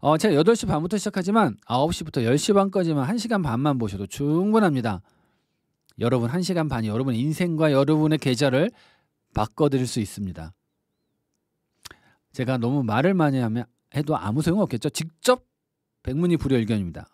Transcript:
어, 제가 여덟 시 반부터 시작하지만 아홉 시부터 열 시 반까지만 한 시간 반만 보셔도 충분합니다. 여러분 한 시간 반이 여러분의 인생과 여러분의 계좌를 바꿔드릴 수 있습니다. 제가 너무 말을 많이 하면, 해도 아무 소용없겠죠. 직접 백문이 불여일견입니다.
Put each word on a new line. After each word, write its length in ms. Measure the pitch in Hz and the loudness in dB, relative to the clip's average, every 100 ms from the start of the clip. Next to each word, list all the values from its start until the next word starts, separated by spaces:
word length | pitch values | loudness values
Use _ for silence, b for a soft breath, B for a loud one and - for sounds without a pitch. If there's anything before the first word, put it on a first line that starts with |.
어, 180 | 143 156 | 4 2
제가 160 | 214 | 4
여덟 200 | 143 170 | 4 4
시 120 | 233 208 | 2 0
반부터 320 | 156 170 208 | -2 -2 -4
시작하지만 580 | 214 196 180 226 180 101 | -4 -4 0 2 2 0
아홉 300 | _ 123 151 | _ 0 0
시부터 280 | 175 156 147 | -2 -6 -2
열 120 | 117 139 | 2 0
시 160 | - | 4
반까지만 560 | 202 196 190 170 151 131 | 2 2 0 0 0 -2
한 80 | 233 | -4
시간 240 | 220 220 | -2 -2
반만 380 | 156 113 147 135 | 0 0 0 0
보셔도 280 | 113 95 98 | -2 -6 -10
충분합니다. 960 | - 143 160 196 220 202 139 113 92 - _ _ _ _ _ _ _ _ - | -6 -2 0 2 2 2 0 -2 -6 -10 _ _ _ _ _ _ _ _ -4
여러분 280 | 117 127 117 | -2 0 0
한 140 | 156 | -2
시간 260 | 175 175 156 | -2 -2 -2
반이 200 | 131 110 | -2 -2
여러분의 300 | 104 135 113 | -2 -2 -2
인생과 540 | 139 156 180 160 156 | -2 -2 -2 0 2
여러분의 460 | 135 139 156 156 156 | 2 2 2 2 0
계좌를 520 | 143 120 143 127 185 b b b b _ _ | 0 0 2 2 0 b b b b _ _
바꿔드릴 540 | - 107 - 147 135 123 | -4 -4 0 0 2 -2
수 140 | - | -4
있습니다. 520 | 101 - 98 87 80 - _ _ _ _ _ _ _ _ _ _ _ _ - b b b _ | -6 -6 -10 -10 -14 -18 _ _ _ _ _ _ _ _ _ _ _ _ -20 b b b _
제가 260 | - 123 131 | -6 -2 0
너무 240 | 117 143 | 0 0
말을 320 | 120 110 156 | 0 2 2
많이 240 | 190 151 135 | 4 2 2
하면, 260 | 117 113 - _ _ | 0 -2 -6 _ _
해도 220 | 139 147 147 | -6 -2 -2
아무 260 | - 117 | -2 -2
소용없겠죠. 480 | 160 185 196 117 151 | 0 0 0 -2 -4
직접 560 | - 160 _ - 247 _ _ _ _ _ _ | -6 -10 _ 0 0 _ _ _ _ _ _
백문이 340 | - 135 180 165 | -8 -2 2 2
불여일견입니다. 720 | 135 131 107 110 90 80 82 | 2 0 2 -2 -2 -8 -16